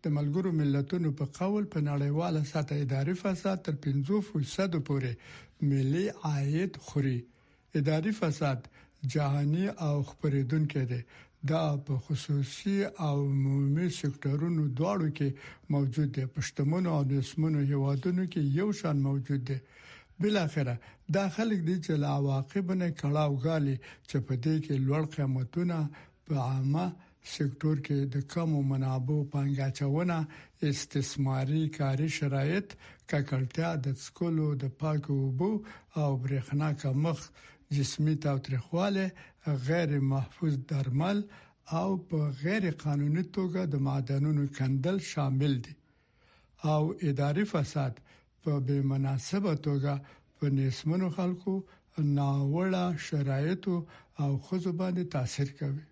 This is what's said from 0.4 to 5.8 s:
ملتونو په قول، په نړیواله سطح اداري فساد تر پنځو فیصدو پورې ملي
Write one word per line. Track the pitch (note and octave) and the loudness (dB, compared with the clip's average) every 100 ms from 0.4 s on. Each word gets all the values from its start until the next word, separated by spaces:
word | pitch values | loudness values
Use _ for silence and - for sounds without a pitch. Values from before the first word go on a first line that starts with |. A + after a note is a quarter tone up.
| F#3 D#3+ | 2 2
ملتونو | D3 C#3 C#3 F3+ D#3+ C#3 | 4 2 2 0 0 0
په | C#3+ - | -4 -2
قول، | F#3 G#3 G#3 | 0 0 0
په | D#3+ D3 | 0 0
نړیواله | C#3+ C#3+ D3 F3 D#3 D3 | 0 0 0 0 0 0
سطح | D#3+ C#3+ D3 C3+ | -2 -2 -2 0
اداري | C3+ C#3 F3+ | 0 0 0
فساد | G3+ F3+ G3 F#3+ - | -2 0 -2 -2 -2
تر | C#3+ | -2
پنځو | D3 C3+ C#3 G#3 G3+ | 0 0 2 0 0
فیصدو | D#3 C3+ - F#3+ E3+ C#3 | -2 -2 0 0 0 0
پورې | C#3 B2+ A2+ - - - _ D3 | -2 -2 -6 -12 -20 -20 _ 2
ملي | C#3 | 2